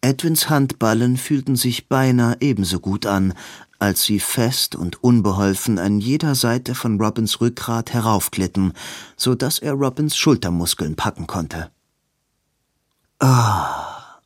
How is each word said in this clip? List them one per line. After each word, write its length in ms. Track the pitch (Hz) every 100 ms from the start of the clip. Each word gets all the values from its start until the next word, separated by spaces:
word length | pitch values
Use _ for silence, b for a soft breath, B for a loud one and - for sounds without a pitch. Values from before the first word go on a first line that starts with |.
Edwins 480 | 123 135 170 160 -
Handballen 680 | 151 135 - 113 110 123 127
fühlten 380 | - 143 131 127
sich 320 | 123 120 -
beinahe 500 | 135 131 123 117 120
ebenso 380 | 143 110 95 90
gut 260 | 92 98 -
an, 280 | 101 95 90 B B B _
als 240 | 104 92
sie 160 | - 104
fest 560 | - - 117 131 - -
und 280 | 87 -
unbeholfen 760 | 123 120 101 92 98 95 - 104
an 220 | 92 104
jeder 360 | 107 143 156 135
Seite 400 | 120 120 123 127
von 260 | 120 104
Robins 400 | 110 107 110 -
Rückgrat 520 | 120 123 - 117 113
heraufglitten, 800 | 120 110 104 - - 92 98 95 - B B B B
so 180 | 123 127
dass 240 | 127 -
er 140 | 147
Robins 420 | 139 139 127 151 -
Schultermuskeln 800 | - 139 - 87 87 - 80 78
packen 320 | - - 80
konnte. 420 | 95 80 82 80 _ _ _ _ _ _ _ _ _ _ _ _ _ _ _
Ah 1000 | 131 127 117 95 - - - - - -